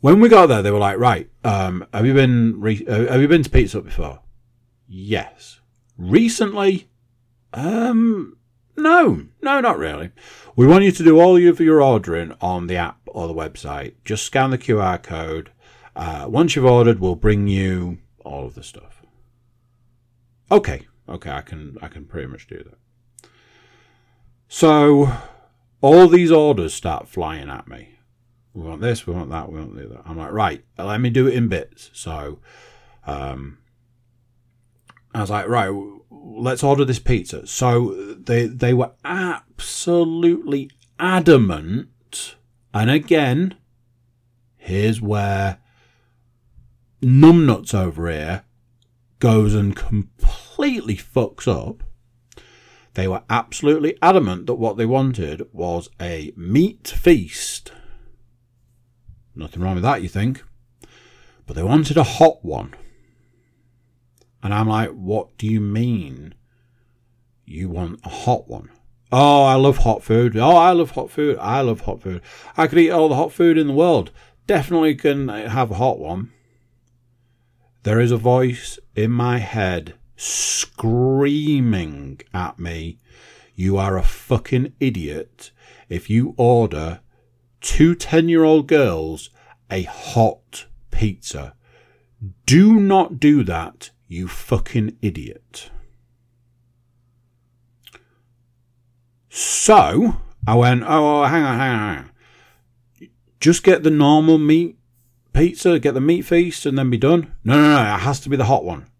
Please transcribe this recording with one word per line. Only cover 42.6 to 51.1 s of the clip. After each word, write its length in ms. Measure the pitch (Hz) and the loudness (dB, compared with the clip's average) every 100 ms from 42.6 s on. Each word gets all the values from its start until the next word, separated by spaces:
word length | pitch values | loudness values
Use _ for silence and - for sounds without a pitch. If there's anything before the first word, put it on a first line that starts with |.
| _ | _
And 180 | 104 110 | -4 0
again, 640 | 147 147 160 143 131 190 - _ _ _ _ _ _ _ _ _ _ | 0 2 0 2 0 -4 -6 _ _ _ _ _ _ _ _ _ _
here's 460 | - 95 107 110 | -8 -2 -2 -2
where 560 | 104 104 101 98 98 92 _ _ _ _ _ _ _ _ _ _ _ _ _ _ | -4 -4 -2 -4 -4 -8 _ _ _ _ _ _ _ _ _ _ _ _ _ _
numbnuts 720 | 127 131 156 170 151 104 - | 2 6 8 8 4 0 -2
over 340 | 104 92 76 85 | -4 -4 -4 -8
here 360 | 78 76 95 _ _ _ _ _ _ _ _ | -6 -8 -8 _ _ _ _ _ _ _ _
goes 360 | 120 110 104 | 2 4 2
and 200 | 104 101 | 0 -2
completely 1200 | - - 107 98 _ - - - - 285 240 113 98 | -4 -4 -4 -6 _ -2 -2 -14 -4 -4 -4 -6 -8
fucks 520 | - | -4